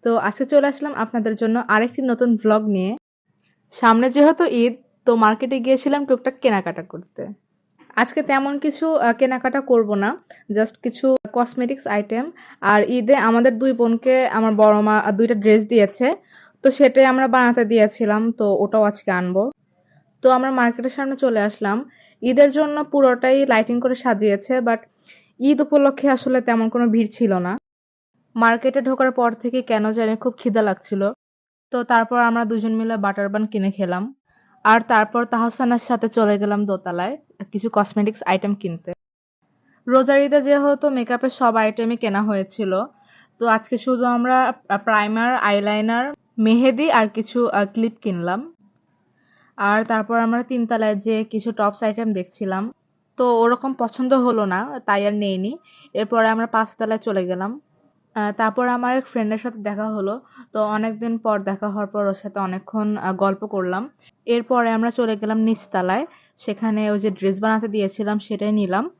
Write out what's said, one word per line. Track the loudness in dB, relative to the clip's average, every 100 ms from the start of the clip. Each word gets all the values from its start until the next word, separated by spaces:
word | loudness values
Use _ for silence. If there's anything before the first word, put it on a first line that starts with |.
তো | 0 0
আজকে | -2 -4
চলে | 2 2 2
আসলাম | -2 -8
আপনাদের | -6 -4 -4 -4
জন্য | -2 -2 -2 0
আরেকটি | 0 0 -2
নতুন | -4 0 2 2
ভ্লগ | 2 2
নিয়ে। | 2 -2 -2 -6 _ _ _ _ _ _ _
সামনে | 0 4 4 4
যেহেতু | 6 4 6
ঈদ, | 0 2 0 -2 _ _ 0
তো | 4
মার্কেটে | 4 2 -2 -2
গিয়েছিলাম | 2 0 2 -2 0
টুকটাক | 0 0 -2
কেনাকাটা | -2 0 -4 -10
করতে। | -12 -16 -18 -14 -14 -14 _ _ _ _ _ -2
আজকে | -2 -2
তেমন | 0 0 0 -4
কিছু, | -4 -2 -2
আহ, | 0 0
কেনাকাটা | 2 0 0 -2 -4
করব | 2 2 2
না, | 0 -2 -4 _ -20 _
just | -2 -2 -2
কিছু | -8 -2 2 2 0
কসমেটিক্স | -4 -4 -2 -4 -4 -4
আইটেম। | -4 -2 -6 -6 -12 -20 -6
আর | 2 2 2
ঈদে | 0 2
আমাদের | 4 4 4 4 2
দুই | -2
বোনকে | 2 0 2 2 2 2
আমার | 0 0
বড় | 4 6 6
মা, | 4 2
আহ, | 0
দুইটা | 0 2
ড্রেস | 2 4 4 4
দিয়েছে, | 2 2 2 -2 -2 _ -20 -20 _
তো | 0
সেটাই | 6 4 6
আমরা | 4 4 2
বানাতে | 4 4 2
দিয়েছিলাম, | 2 4 2 2 0 0 0
তো | 0 0 2
ওটাও | 2 2
আজকে | 2 0 -4
আনবো। | -2 0 -2 -2 -6 _ _ _ _ _ _
তো | 2
আমরা | 4 2
মার্কেটের | 0 0 0 -6
সামনে | -6 -6 -2
চলে | 0 0
আসলাম। | -2 -2 -4 -4 -6 _ _ _
ঈদের | -2 6 6
জন্য | 4 -2 -2
পুরোটাই | -2 2 4 4 2 2 4
লাইটিং | 2 2 -2
করে | -2
সাজিয়েছে, | -2 -2 0 2 0 -2 -2
but | 0 -4 -6 _ _ -20 _ _
ঈদ | 0 2
উপলক্ষে | 4 4 4 2 0
আসলে | 0 0 -2
তেমন | 0 0 0
কোনো | 0 0
ভিড় | 0 -2
ছিল | -2 -2 0
না। | -4 -8 _ _ _ _ _ _ _
মার্কেটে | 0 2 2 0 0
ঢোকার | -2 0 0
পর | 2 -2
থেকে | -2 -4 -4
কেন | -2 -2 0
জানি | -2 -2 -2
খুব | -4 -4
খিদা | -2 0
লাগছিল, | 0 -2 -6 -4 -2 -4 _ _ _ _ _
তো | -8
তারপর | 0 0 2 0
আমরা | 2 0
দুজন | -2 -2 -2
মিলে | -2 -2 -2
বাটার | -2 -2 -4
বান | -2 -4
কিনে | -2 -2
খেলাম। | -2 -4 -4 -8 -12 _ _ _ _
আর | 4 4
তারপর | 4 0 2 -2
তাহসানের | -2 -2 -2 -2 0 0
সাথে | 0 -4 -2
চলে | 0 2 2
গেলাম | 0 -2 -2
দোতলায় | -4 -6 -6 -6 -8 _ _ -10
কিছু | -8 -2
কসমেটিক্স | -2 -2 0 -2 -2 -2
আইটেম | -2 -2
কিনতে। | -4 -6 -10 -12 -16 _ _ _ _ _ _ _ _ 2
রোজার | 2 4 4
ঈদে | 6 4
যেহেতু | 4 2 4 2 0
মেকআপের | -2 -2 -2 -2
সব | 0 0 2
আইটেমই | 0 0 -4 -2
কেনা | -2 -2
হয়েছিল, | -2 -2 -4 -6 -2 -2 -4 _ _ _ _ _
তো | 0
আজকে | 0 0 -6
শুধু | -2 -2
আমরা, | 0 0 0 2 0 -4 _
আহ, | -4
প্রাইমার, | 0 0 0 -2 0 0
আইলাইনার, | 0 0 0 -2 -2 -2 -4 -8 _ -2
মেহেদি | 2 4 4 2 2
আর | 2 0
কিছু, | -4 -6 -2 0
আহ, | 0 -2
ক্লিপ | -2 -4 -4
কিনলাম। | -8 -6 -4 -6 -8 _ _ _ _ _ _ _ _ _ _ -4
আর | 0 0
তারপর | 0 -4 0 0
আমরা | 0 -2
তিনতলায় | -2 -4 -2 0 0
যে | -2 -2 -2
কিছু | -2 -6 -6
টপস | -2 -2 -2
আইটেম | -6 -4 -4
দেখছিলাম, | -4 -6 -8 -6 -6 -8 -12 _ _ _ -4
তো | 0 2
ওরকম | 2 0 -4
পছন্দ | -6 -6 -4 0
হলো | 2 2 0
না, | 0 -2 -6 -10 -2
তাই | 0 0
আর |
নেইনি। | -2 -4 -4 -6 -8 _ _ -10
এরপরে | -6 -2 2 2
আমরা | 0 -2
পাঁচতলায় | -2 -4 -6 -4 -4
চলে | -2 -4 -4
গেলাম। | -6 -6 -10 _ _ _ _ _
আহ, | -6 -6
তারপর | -2 -2 0 -2
আমার | -2 -2 -2
এক | -2
ফ্রেন্ডের | -4 -4 -4
সাথে | -8 -10
দেখা | -8 -6 -6
হলো, | -4 -6 -6 _ -20 -12
তো | -4
অনেকদিন | -4 -2 -4 -6 -6 -4
পর | -2 -4
দেখা | -4 -6 -6
হওয়ার | -6 -6
পর | -4 -4
ওর |
সাথে | -4 -10 -8
অনেকক্ষণ, | -6 -8 -8 -4 -4 -4
আহ, | -4
গল্প | -2 -2 -2 -6
করলাম। | -6 -4 -4 -8 _ _ _ -4
এরপরে | -2 0 0 0
আমরা | 0 -2
চলে | -2 -4 -2
গেলাম | -4 0
নিচতলায়, | 0 -2 -4 -4 -2 -2 -4 _ _ _
সেখানে | -10 -4 -2 -2 -2
ওই | -2
যে | -2
ড্রেস | -2 -4 -2
বানাতে | -2 -2 -2
দিয়েছিলাম | -4 -4 -4 -4 -4
সেটাই | -6 -6 -2
নিলাম। | -2 0 -2 -4